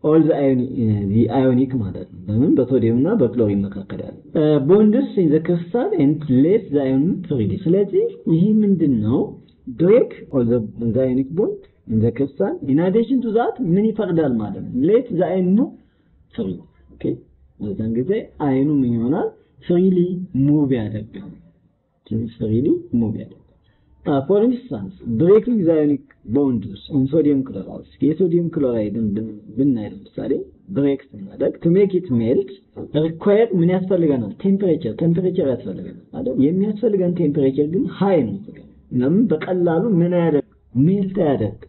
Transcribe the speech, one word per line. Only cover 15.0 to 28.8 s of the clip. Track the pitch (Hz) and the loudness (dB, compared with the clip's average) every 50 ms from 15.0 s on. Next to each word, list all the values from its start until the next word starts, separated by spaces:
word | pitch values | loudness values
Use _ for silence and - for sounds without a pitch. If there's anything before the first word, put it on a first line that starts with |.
| 262 - | 2 0
the | - 165 180 | -2 -2 -2
ion | 165 185 190 185 180 | 0 0 0 2 2
move | 190 220 277 330 - - _ _ _ _ _ _ _ _ _ _ _ | 2 2 2 0 -4 -18 _ _ _ _ _ _ _ _ _ _ _
free። | - 220 190 180 170 - _ _ _ _ _ | -8 -6 -6 -8 -10 -14 _ _ _ _ _
ኦኬ፣ | - - - - - - - _ _ _ _ _ _ _ | -20 -8 -6 -6 -6 -6 -12 _ _ _ _ _ _ _
በዛን | 101 104 95 - 110 113 | -10 -8 -6 -6 -4 -4
ጊዜ | 113 117 127 - 202 220 - - _ - | -2 -2 -2 -2 -2 -4 -4 -8 _ -4
አይኑ | 156 143 131 131 139 151 151 | -2 0 0 2 2 2 2
ምን | 143 131 120 | 0 0 0
ይሆናል? | 117 113 113 123 147 214 403 440 - _ _ _ _ _ - | 0 -2 0 0 -2 -2 -2 -4 -8 _ _ _ _ _ -2
ፍሪሊ | - 175 175 185 196 185 180 175 180 185 - - - - 131 | 0 2 4 4 4 4 2 2 0 -2 -6 -8 -6 -2 0
ሙቭ | 135 143 147 151 147 131 131 | 2 2 4 2 2 2 0
ያደርጋል። | 117 107 104 107 107 110 - - 98 98 92 85 - - - _ _ _ _ _ _ _ _ _ _ _ - 107 113 117 113 | -2 -2 -4 -6 -8 -10 -12 -16 -18 -16 -16 -20 -20 -20 -20 _ _ _ _ _ _ _ _ _ _ _ -6 -6 -6 -6 -6
ፍሪሊ | - - 117 107 110 117 135 180 339 - - - | -8 -6 -4 0 0 0 2 2 0 -2 -2 -4
ሙቭ | - 120 113 104 104 | -2 0 0 0 -4
ያደርጋል። | - - - - - _ _ _ _ _ _ _ _ _ _ _ _ _ | -6 -10 -14 -18 -20 _ _ _ _ _ _ _ _ _ _ _ _ _
አ፣ | 180 147 139 | -2 -2 -2
for | 131 160 196 208 | 0 2 2 2
instance, | 220 254 254 233 - - 143 107 - 185 - - - 120 113 | 2 2 0 -2 -6 -10 -10 -10 -10 -12 -14 -14 -8 -6 -2
breaking | 110 151 175 202 220 214 247 247 214 | 0 4 6 6 4 4 2 0 0
the | 175 165 | 2 2
ionic | 165 156 151 147 143 135 - _ - _ _ | 2 2 2 2 0 -2 -4 _ -20 _ _
bonds | 104 107 139 143 135 123 110 110 113 98 - - - | -4 -2 0 0 0 0 -2 -4 -8 -14 -14 -14 -4
in | - 135 131 | -2 -2 0
sodium | 135 147 165 151 147 143 135 | 2 0 2 2 2 2 0
chloride። | 127 - 101 - - - - - - - _ _ | -2 -6 -10 -12 -12 -12 -14 -16 -18 -20 _ _
የሶዲየም | 135 143 160 - 190 175 165 175 170 160 | -2 -2 0 0 0 2 2 0 0 -2
ክሎራይድን | - 160 139 123 117 113 | -2 -2 -2 0 0 -2